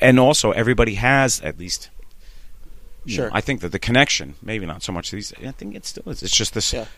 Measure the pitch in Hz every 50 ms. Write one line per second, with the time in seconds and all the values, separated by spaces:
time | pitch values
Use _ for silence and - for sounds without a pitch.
0 | - 127 127 127 127 139 151 - - 107 95 110 113 117 123 113 117 113 101 98
1 | 117 127 135 139 135 123 - - - 78 - 82 90 87 - - - - - -
2 | - - - - - - - - - - - - - - - - - - - -
3 | - 117 107 147 123 107 - 107 - - 135 104 - - 101 95 - 113 120 131
4 | 139 - - - 73 69 73 - - - 110 107 95 82 78 - - - 92 85
5 | - - 87 104 104 - - - - 131 135 - - 202 208 208 - - - -
6 | - 185 147 - 196 190 - - 214 - - 110 - - - 127 110 - -